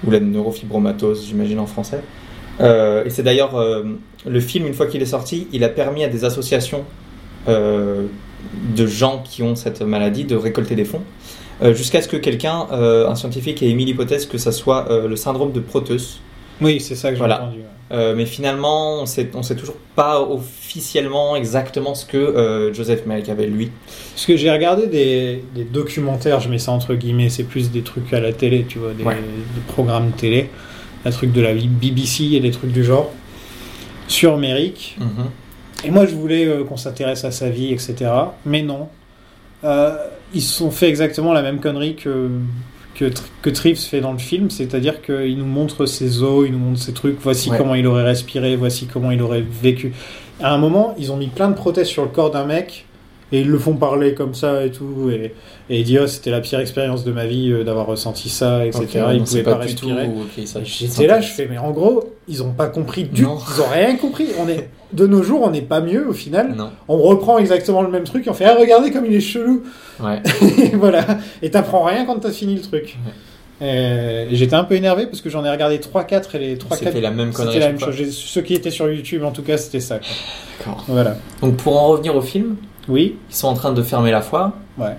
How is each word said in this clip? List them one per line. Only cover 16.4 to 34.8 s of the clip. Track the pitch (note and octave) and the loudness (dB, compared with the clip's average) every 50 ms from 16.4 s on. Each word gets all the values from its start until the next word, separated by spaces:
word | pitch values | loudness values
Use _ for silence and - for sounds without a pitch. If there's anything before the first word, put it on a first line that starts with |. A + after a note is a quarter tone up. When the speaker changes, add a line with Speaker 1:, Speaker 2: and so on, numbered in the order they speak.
| - - - - D3+ | -20 -20 -6 0 2
Speaker 2:
Oui, | D#3 D3+ C#3 | 2 2 2
c'est | - - C3 | -2 -6 -10
ça | B2+ - C#3 | -4 -2 -2
que | C3 | -2
j'ai | A#2+ | 0
Speaker 1:
Voilà. | B2 A#2 G#2+ - - | 2 0 0 0 -2
Speaker 2:
entendu, | A#2+ A2+ A2+ | -8 -10 -12
ouais. | A2 G#2+ G#2 - - - A#2 | -16 -18 -20 -20 -14 -8 -2
Speaker 1:
Euh, | A#2+ A2+ A2+ A2 | 0 0 0 0
mais | A2+ A#2 | 0 -2
finalement, | A#2 A#2+ - C#3 C#3 C3+ C#3 C#3+ D3 D3+ D#3 D#3 D3+ D3+ D3+ C#3 | -4 -4 -4 -4 -4 -2 0 0 0 0 0 0 -2 -2 -4 -6
on | |
sait, | B2 - - B2+ B2 - | -6 -4 -4 -4 -4 -6
on | B2+ B2 | -8 -6
sait | - B2+ | -6 -6
toujours | B2 - - - - - - - | -6 -6 -12 -14 -16 -18 -8 0
pas | - D3 D3 D3+ C#3+ | 0 2 4 4 2
officiellement | C#3 - C#3+ B2+ B2+ - - - - - - E3 - - - D#3 C#3 C3+ C#3 C#3+ D3 D3 D3 | 2 0 -2 -6 -6 -10 -16 -18 -16 -14 -12 -10 -10 -2 -2 -2 -2 0 0 0 0 0 0
exactement | C#3+ B2 A2+ A2+ C3 C3 B2+ - C#3+ C3+ C#3 C#3 | -2 -2 -2 -2 -2 -2 -2 -6 -4 -4 -4 -6
ce | C#3 - | -8 -10
que, | - - | -4 -2
euh, | C#3 C#3 D3 - B2+ A#2 A2 A2 G#2+ G#2+ G#2+ G#2 | 0 0 2 2 2 2 2 2 0 0 -2 -2
Joseph | A2 A#2 A2+ A#2 A2+ A2+ | -4 -2 -2 -2 -2 0
Merrick | A2 A2 G#2+ G#2 G#2+ | -4 -6 -6 -4 -6
avait, | G#2+ G#2 G#2+ | -2 -2 -2
lui. | G#2 G#2 G#2+ A2+ A#2 - - - - - - - - - | -2 0 -2 -4 -4 -6 -14 -20 -20 -20 -18 -18 -16 -12
Speaker 2:
Parce | - - | -8 2
que | - F3 | 2 2
j'ai | D#3 C#3+ E3 | 4 4 4
regardé | D3+ D3+ D#3 E3+ F3+ G3 A3+ G#3+ | 2 4 4 2 2 2 2 0
des, | D#3 D3+ C#3 C3 C3 B2+ B2+ B2+ B2 B2+ B2+ - - | 2 2 2 2 2 0 0 -2 -4 -6 -10 -10 -8
des | B2 A#2 | -8 -8
documentaires, | A#2 B2 D3 C#3+ - - D#3 C#3+ C#3 C3+ B2+ B2 D#3 C#3+ C3 | -4 -4 -4 -4 -4 -4 -4 -2 -2 -2 0 0 2 2 2
je | A2 A#2+ | 0 0
mets | B2 A#2 | -2 -2
ça | - - B2 | -2 0 -2
entre | B2 B2 - B2+ | -2 0 0 -2
guillemets, | A#2+ A#2+ A#2+ A#2+ A#2+ A#2+ A#2+ | -2 0 0 2 2 2 2
c'est | B2 - A#2+ | 2 0 -6
plus | B2 - C3+ B2 A#2+ | -4 -2 -2 -2 -2
des | A#2+ A#2+ A2+ | -2 -4 -6
trucs | - - B2+ B2 B2 - | -4 -8 -8 -4 0 0
à | A#2+ | 0
la | A2+ A2+ A2+ | 2 0 0
télé, | - - B2 B2+ B2+ B2 B2 | 0 2 2 4 2 2 -2
tu | - A#2 | -6 -8
vois, | A2+ A2+ A2 | -6 -6 -6
des, | A2 A2+ | -4 -2
Speaker 1:
Ouais. | A#2 A2 | -2 -2
Speaker 2:
des | A2 A2 A2 G#2+ A2 A2 A#2+ A#2+ A#2+ A#2+ - | -2 -6 -6 -8 -8 -8 -8 -8 -8 -8 -6
programmes | - - B2+ A#2 A2+ A#2 A#2 A#2 | -2 0 0 2 2 2 2 0
télé, | A2+ - - A2+ A2+ B2 C#3 C#3+ - - - - - - - - - - - | 0 0 0 2 2 2 2 0 -8 -16 -18 -18 -18 -18 -18 -18 -18 -6 -4
un | B2 | -4
truc | B2 - - C3 B2 | -4 0 0 2 4
de | B2 | 4
la | A#2 A2+ A2 | 4 4 4
B-, | A2 A#2 B2 | 2 2 2
B | B2 A#2+ A#2+ C3 C3 | 2 2 2 2 0
B | B2 C3+ | 0 0
C | B2+ - - D#3 D3 D3+ | 0 -2 -2 0 2 2
et | C#3 | 4
des | B2 B2 | 2 2
trucs | A#2+ - - B2+ B2 | -2 -2 -4 -2 0
du | B2+ B2 | 2 4
genre, | A#2+ C3 C3+ D3+ - - - - - - - - - - - - - - - - - - - - - | 4 4 4 2 0 -6 -14 -18 -20 -20 -20 -20 -18 -18 -18 -16 -16 -16 -16 -18 -18 -18 -18 -8 -4
sur | - - - E3 D3+ D3 | 0 6 6 6 6 4
Merrick. | C#3+ C3+ C3 C3+ D#3 F#3 - - | 0 0 0 0 0 -2 -4 -8